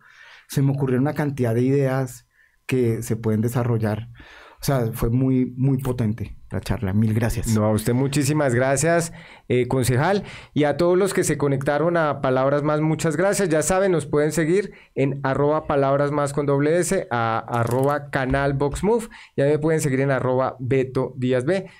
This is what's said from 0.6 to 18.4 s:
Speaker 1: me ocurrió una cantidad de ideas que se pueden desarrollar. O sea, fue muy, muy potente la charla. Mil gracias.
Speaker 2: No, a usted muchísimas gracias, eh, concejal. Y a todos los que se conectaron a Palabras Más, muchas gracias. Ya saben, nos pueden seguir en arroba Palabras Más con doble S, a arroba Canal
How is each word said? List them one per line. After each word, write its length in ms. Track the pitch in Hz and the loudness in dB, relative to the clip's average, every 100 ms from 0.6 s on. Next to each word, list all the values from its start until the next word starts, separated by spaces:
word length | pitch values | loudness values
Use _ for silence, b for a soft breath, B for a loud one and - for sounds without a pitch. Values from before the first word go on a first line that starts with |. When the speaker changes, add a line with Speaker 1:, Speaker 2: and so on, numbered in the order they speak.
Speaker 1:
me 100 | 139 | 0
ocurrió 280 | 139 131 123 | 0 0 0
una 140 | 143 | 0
cantidad 400 | 151 147 135 117 | -2 -4 -2 0
de 80 | 113 | 2
ideas 640 | 127 143 135 131 127 - _ b b b - | 2 2 0 0 -4 -8 _ b b b -4
que 360 | 127 117 110 | 0 0 0
se 140 | 117 110 | -4 -4
pueden 220 | 110 107 | 0 0
desarrollar. 680 | 120 123 120 110 110 107 - B B B B B | 0 0 0 0 0 -4 -8 B B B B B
O 40 | - | -2
sea, 260 | 135 113 | 0 0
fue 180 | 110 120 | -2 0
muy, 440 | 123 131 131 123 123 | 2 2 2 0 0
muy 220 | 135 135 | 0 0
potente 580 | 131 123 110 110 101 - - | -2 -2 -2 -2 -8 -12 -10
la 80 | 98 | -8
charla. 320 | - 95 95 | -4 -4 0
Mil 220 | 104 110 | 0 2
gracias. 420 | 110 113 - - 107 | 2 0 -2 0 2
Speaker 2:
No, 80 | |
a 80 | 107 | 2
usted 220 | 107 120 | 2 0
muchísimas 600 | 123 139 143 135 151 139 | 0 0 0 0 0 2
gracias, 600 | 120 131 139 156 170 165 B B B - | 2 2 2 2 0 -2 B B B -2
eh, 220 | 123 123 | 0 2
concejal. 560 | 131 120 123 165 202 B B B | 0 2 2 2 0 B B B
Y 120 | 135 147 | 0 0
a 100 | 147 | 2
todos 220 | 175 180 | 4 4
los 160 | 196 | 2
que 100 | - | 0
se 140 | 170 139 | 0 0
conectaron 580 | 143 139 143 147 165 170 | 0 0 0 0 0 2
a 240 | 151 139 | 0 0
Palabras 420 | 131 131 135 147 | 0 2 2 0
Más, 200 | 151 151 | 0 0
muchas 340 | 160 151 165 147 | 0 0 -2 0
gracias. 320 | 190 180 196 | 0 0 0
Ya 140 | 156 | 0
saben, 320 | 151 185 196 | 2 2 2
nos 120 | 165 143 | 0 0
pueden 280 | 147 151 | 0 0
seguir 400 | 156 156 190 202 B B - | 0 2 0 -2 B B -2
en 260 | 139 139 | -2 0
arroba 420 | 135 131 143 156 151 | -2 0 2 0 0
Palabras 460 | 143 135 139 143 | 0 2 2 0
Más 220 | 147 143 | 0 -2
con 120 | 143 143 | -2 0
doble 320 | 139 147 175 | 2 2 2
S, 300 | 170 190 - | 0 -2 -2
a 280 | 120 113 113 | -2 0 -2
arroba 720 | - 120 113 127 139 147 143 | -2 -2 0 0 0 -2 -4
Canal 420 | 143 131 139 | -4 0 0